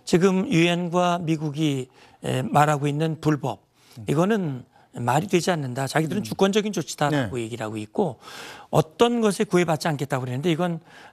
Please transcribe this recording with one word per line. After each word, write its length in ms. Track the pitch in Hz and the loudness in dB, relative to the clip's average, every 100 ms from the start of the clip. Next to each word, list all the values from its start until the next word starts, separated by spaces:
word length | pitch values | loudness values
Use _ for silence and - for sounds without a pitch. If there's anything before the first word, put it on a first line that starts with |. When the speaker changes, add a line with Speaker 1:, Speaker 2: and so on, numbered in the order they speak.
Speaker 1:
지금 420 | - 180 190 185 254 | 0 4 4 2 2
유엔과 760 | 165 170 175 175 180 175 175 | 4 4 2 0 0 2 0
미국이, 680 | 160 160 156 143 156 135 127 _ - _ | 0 -2 -2 -2 0 0 -6 _ -20 _
에, 200 | 131 127 | -4 -2
말하고 440 | 127 208 147 147 147 | 2 4 4 2 0
있는 340 | 147 160 151 | 0 -2 0
불법, 440 | 151 147 135 104 _ _ _ - | 0 0 -2 -8 _ _ _ -12
Speaker 2:
음. 60 | 104 | -2
Speaker 1:
이거는 640 | 147 185 220 165 127 - _ _ | 2 2 2 -2 -6 -12 _ _
말이 360 | 127 120 143 202 | -6 0 0 2
되지 220 | 180 165 | 0 0
않는다. 360 | 170 135 123 135 | -2 -4 -4 -2
자기들은 360 | 151 160 202 | 0 0 -2
Speaker 2:
음. 20 | |
Speaker 1:
주권적인 480 | - - 196 208 208 | -4 0 2 2 -2
조치다라고 640 | 196 151 - 147 147 110 127 | -4 -6 -2 0 0 -2 -4
Speaker 2:
네. 60 | |
Speaker 1:
얘기를 220 | 113 117 | -6 -6
하고 120 | 110 110 | -6 -8
있고, 420 | 107 - 185 - - - - - - | -6 -2 -2 -4 -16 -18 -18 -18 -2
어떤 500 | 147 - - 233 240 | 0 0 2 2 4
것에 240 | 220 - | 0 0
구애받지 420 | 208 180 175 156 175 | 0 2 2 0 -2
않겠다고 360 | 143 143 135 | -2 -2 -4
그랬는데, 260 | 127 123 170 | -4 -2 0
이건 300 | 156 180 165 - - - | 0 0 -4 -10 -20 -14